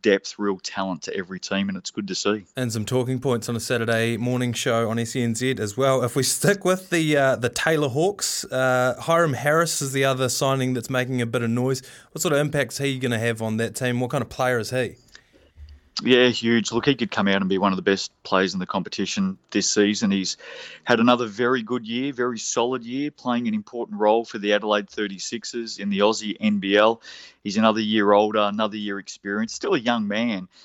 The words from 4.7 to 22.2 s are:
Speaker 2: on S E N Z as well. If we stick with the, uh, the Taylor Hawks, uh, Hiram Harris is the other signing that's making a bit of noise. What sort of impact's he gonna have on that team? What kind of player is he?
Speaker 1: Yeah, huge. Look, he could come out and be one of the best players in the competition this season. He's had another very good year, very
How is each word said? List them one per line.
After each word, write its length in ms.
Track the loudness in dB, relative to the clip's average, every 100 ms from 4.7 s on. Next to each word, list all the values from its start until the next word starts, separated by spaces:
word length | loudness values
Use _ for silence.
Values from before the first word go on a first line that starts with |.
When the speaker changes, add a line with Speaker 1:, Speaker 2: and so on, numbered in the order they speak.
| 2 0
Speaker 2:
on 100 | -2
S 160 | -2
E 80 | -2
N 120 | -2
Z 220 | 0 -2 -2
as 180 | -4 0
well. 260 | 2 2
If 140 | 2 0
we 60 |
stick 420 | 0 2 2 2
with 260 | 2 0 0
the, 260 | 0 2 4
uh, 200 | 4 2
the 120 | 0
Taylor 400 | 0 2 2 2
Hawks, 560 | 2 0 0 -4 -6 -4
uh, 500 | 0 2 2 2 0
Hiram 340 | 0 2 2
Harris 480 | 2 2 4 2 -2
is 100 | -2
the 120 | 2
other 240 | 2 2 0
signing 460 | 0 0 2 0
that's 160 | -2 -2
making 300 | -4 -2 -2
a 60 | -2
bit 160 | -2
of 80 | 0
noise. 320 | 0 0 -2 -6 -20 -18
What 100 | -4
sort 100 | 0
of 80 | 2
impact's 380 | 2 0 -2 -2
he 200 | -4 -2
gonna 200 | -2 0
have 240 | 0 -2
on 140 | -2 -2
that 160 | -2
team? 260 | -2 -2 0
What 100 | -2
kind 120 | -2
of 60 | -4
player 300 | -2 0 0
is 120 | -2
he? 260 | -2 -4 -8 _ -20 _ _ _ -20 -20 -20 _ -6
Speaker 1:
Yeah, 260 | 4 6 6
huge. 440 | 4 2 2 2
Look, 120 | 0
he 100 | 0
could 160 | 0 -2
come 160 | 0 2
out 140 | 2
and 80 | 2
be 80 | 2
one 160 | 2
of 40 | 2
the 60 |
best 300 | 2 0 -2 -12
players 300 | 0 2 2
in 80 | 0
the 60 | -4
competition 720 | -4 -4 -4 -4 -2 -2 -4 _
this 160 | -2 0
season. 440 | 2 2 2 0
He's 260 | 0 -2 -8 -12 -18 -18 -12
had 160 | 0 4
another 240 | 6 4
very 380 | 0 0 2 2
good 240 | 0 -4 -4
year, 260 | -6 -4
very 260 | -2